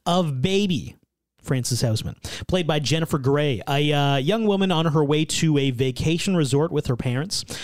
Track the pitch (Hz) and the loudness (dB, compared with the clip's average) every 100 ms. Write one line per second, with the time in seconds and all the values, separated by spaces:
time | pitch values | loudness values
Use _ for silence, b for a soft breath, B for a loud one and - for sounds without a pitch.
0 | - 180 160 127 185 196 202 139 - - | -2 0 0 -2 0 2 0 -2 -6 -16
1 | _ _ _ _ - 131 117 120 120 110 | _ _ _ _ -4 -2 0 0 0 0
2 | - - B B - 180 160 151 143 160 | -4 -10 B B -2 -2 0 0 0 0
3 | 160 151 135 143 147 110 - 139 147 143 | 0 -2 2 2 2 -2 -2 0 2 2
4 | 143 139 143 226 214 196 190 160 165 151 | 2 2 0 0 2 2 2 2 2 2
5 | 143 151 151 - 165 143 135 120 135 123 | 2 0 0 0 2 4 2 0 -2 0
6 | 156 165 202 180 135 143 160 147 - 120 | -2 0 0 0 2 2 0 -2 -2 -2
7 | 127 127 180 - - B | -2 -2 -4 -6 -8 B